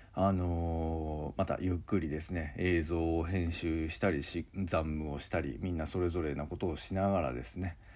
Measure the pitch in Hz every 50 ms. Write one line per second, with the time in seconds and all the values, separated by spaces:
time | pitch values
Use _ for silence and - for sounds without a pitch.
0 | - - - - 98 98 95 92 90 87 87 85 85 85 82 82 80 80 82 80
1 | 78 80 76 76 76 - - - 92 - 69 - 90 92 90 85 - - 104 95
2 | 80 73 76 78 78 - 90 85 78 78 - - 90 90 87 85 78 78 85 82
3 | 82 82 82 82 82 80 95 92 87 82 82 - - 82 80 80 80 80 - -
4 | 107 98 82 71 69 - - 82 80 - - 98 95 82 90 82 78 80 78 78
5 | 78 76 71 71 - - - 85 76 69 60 - 90 92 87 80 78 - - 92
6 | 90 87 85 87 78 76 71 73 73 71 - - - 87 78 - - - 95 95
7 | 98 101 98 90 76 65 62 62 64 - - 87 95 90 82 - - - -